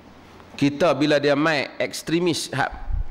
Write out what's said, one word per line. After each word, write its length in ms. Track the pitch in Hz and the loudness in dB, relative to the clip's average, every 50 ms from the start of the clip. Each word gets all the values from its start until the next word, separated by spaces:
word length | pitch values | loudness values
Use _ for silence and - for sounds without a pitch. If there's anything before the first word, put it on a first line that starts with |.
| - - - - - - - - - - - | -20 -20 -20 -20 -20 -20 -20 -20 -20 -12 -4
Kita 400 | - 139 143 143 143 185 165 139 | 0 0 0 2 2 2 2 2
bila 240 | 131 151 147 156 143 | 2 2 2 2 4
dia 160 | 135 143 143 | 4 2 2
mai 400 | 139 156 165 156 139 120 - - | 2 2 0 0 0 -2 -4 -4
ekstremis 720 | - 120 95 - - - - 156 170 175 175 151 - - - | -6 -6 -6 -6 -8 -4 -2 0 0 2 0 0 -2 -4 -4
hak 240 | - 131 - - - - - - - - - - | -2 -2 -2 -2 -2 -6 -6 -2 -2 -2 -2 -2